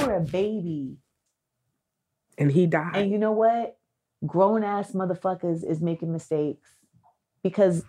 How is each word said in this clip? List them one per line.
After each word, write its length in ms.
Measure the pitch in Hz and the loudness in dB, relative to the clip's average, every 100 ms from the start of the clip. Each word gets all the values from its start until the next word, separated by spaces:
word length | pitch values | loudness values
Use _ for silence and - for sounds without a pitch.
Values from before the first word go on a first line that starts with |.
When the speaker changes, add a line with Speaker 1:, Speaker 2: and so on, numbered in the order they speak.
| 277 | 2
Speaker 1:
were 120 | 190 | 0
a 40 | |
baby. 760 | 156 180 208 214 175 151 135 139 _ _ _ _ _ _ _ _ _ _ _ _ _ - | -2 -2 -2 -2 -4 -6 -8 -12 _ _ _ _ _ _ _ _ _ _ _ _ _ -2
Speaker 2:
And 140 | 147 | 2
he 160 | 143 175 | 4 4
died. 300 | 160 165 175 | 2 0 -2
Speaker 1:
And 120 | 202 | 0
you 60 | 208 | 0
know 140 | 214 | 0
what? 460 | 214 226 233 233 - _ _ _ _ 156 | 2 2 2 -4 -10 _ _ _ _ -4
Grown-ass 640 | 170 196 220 208 202 202 | 2 4 4 0 -4 -4
motherfuckers 720 | 190 185 175 190 180 175 165 - | -4 -4 -4 -4 -4 -4 -4 -4
is 120 | 156 | -2
making 300 | 165 165 165 | -2 -2 -4
mistakes 580 | 165 - 156 151 - _ _ _ _ _ _ _ _ | -6 -4 -2 -2 -6 _ _ _ _ _ _ _ _
because 400 | 190 208 190 170 | -2 4 4 4